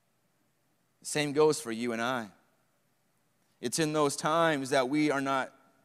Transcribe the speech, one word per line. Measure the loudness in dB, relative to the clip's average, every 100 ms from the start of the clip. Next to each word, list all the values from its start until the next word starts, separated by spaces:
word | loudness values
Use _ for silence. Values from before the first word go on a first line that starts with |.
| _ _ _ _ _ _ _ _ _ _
Same | -8 -4 -2
goes | 4 4 2
for | -4
you | -6 -4
and | -2
I. | -2 -4 -6 -14 _ _ _ _ _ _ _ _ _ _ _ _
It's | -6 -2
in | 0
those | 2 0 0
times | 0 2 2 0 0
that | 0 2
we | 2 0
are | 0
not | 0 -2 -4 -8 _ _